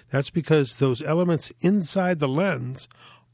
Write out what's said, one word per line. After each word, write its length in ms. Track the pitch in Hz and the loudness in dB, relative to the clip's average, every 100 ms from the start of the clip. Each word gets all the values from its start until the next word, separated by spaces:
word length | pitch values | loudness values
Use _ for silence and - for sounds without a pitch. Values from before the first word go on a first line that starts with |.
| _ | _
that's 220 | 135 139 | -4 -2
because 460 | 170 151 156 131 - | -2 2 2 2 0
those 260 | 135 120 | 0 0
elements 500 | 147 165 180 160 - - | 0 0 2 0 -4 -2
inside 560 | 175 202 160 196 180 170 | 2 2 0 0 0 0
the 100 | 143 | 0
lens 600 | 139 196 139 123 131 - _ - - _ | 0 0 -2 -6 -10 -12 _ -20 -20 _